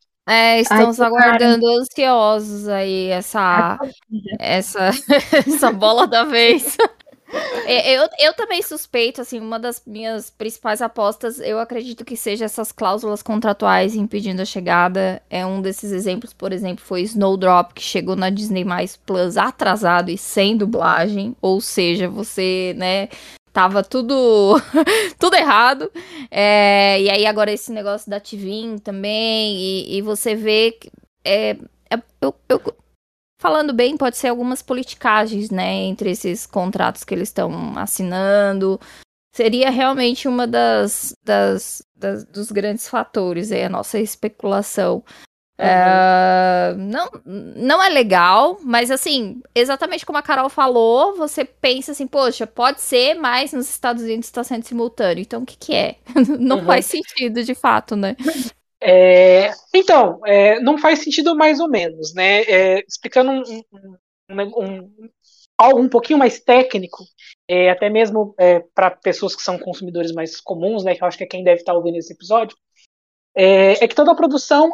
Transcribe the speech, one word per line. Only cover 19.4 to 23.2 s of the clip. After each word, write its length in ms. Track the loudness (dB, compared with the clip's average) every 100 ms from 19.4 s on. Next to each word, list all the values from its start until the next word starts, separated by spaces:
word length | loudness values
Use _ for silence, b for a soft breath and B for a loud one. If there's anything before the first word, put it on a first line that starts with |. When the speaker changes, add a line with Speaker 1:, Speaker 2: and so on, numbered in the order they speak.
| -4 -2 -2 0 0 0 0
Speaker 1:
e 60 | -6
sem 380 | -4 0 0 0
dublagem, 800 | -2 0 0 0 0 -4 -6 -6
ou 180 | -2 -2
seja, 480 | -2 -2 -2 0 -4
você, 680 | -6 -10 -4 -4 -2 -4 -4
né, 320 | -2 -2 -4 B